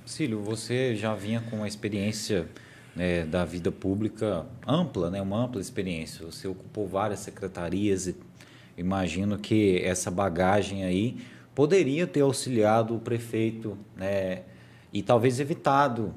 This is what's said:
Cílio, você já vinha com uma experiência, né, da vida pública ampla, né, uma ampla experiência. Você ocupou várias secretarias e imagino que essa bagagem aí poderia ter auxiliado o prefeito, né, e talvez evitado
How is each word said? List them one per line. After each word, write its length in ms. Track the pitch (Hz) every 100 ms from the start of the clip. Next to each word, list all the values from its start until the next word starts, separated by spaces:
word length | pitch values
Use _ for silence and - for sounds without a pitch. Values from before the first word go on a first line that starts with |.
Cílio, 360 | - - 147 107
você 540 | 101 110 - 123 131
já 200 | 107 110
vinha 260 | 107 104 117
com 160 | - 107
uma 100 | 104
experiência, 800 | - 104 101 104 107 - 98 78 - - - -
né, 300 | - 90 87
da 200 | 80 90
vida 280 | 85 87 90
pública 720 | - 95 101 107 - 110 85 78 - -
ampla, 420 | 156 170 101 85
né, 120 | 98
uma 200 | 98 104
ampla 180 | 123 104
experiência. 640 | 87 - 92 82 78 - 82
Você 200 | - 95
ocupou 400 | 92 - 107 95
várias 340 | 95 104 95
secretarias 840 | - - 95 90 85 95 104 95 90
e 80 | - - - - - - -
imagino 600 | 90 98 90 85 101 101
que 420 | - 107 101 90
essa 280 | 85 90 107
bagagem 760 | 92 98 82 92 104 95 95
aí 320 | 92 92 120 - - - -
poderia 520 | - 151 190 135 147 180
ter 140 | 147
auxiliado 720 | 139 123 127 117 104 113 113
o 60 | 113
prefeito, 760 | 110 117 - 110 113 110 110 98 - -
né, 460 | 95 98 92 92 - - - - -
e 100 | 101
talvez 380 | 95 120 127 123
evitado 720 | 143 - 143 139 143 113 98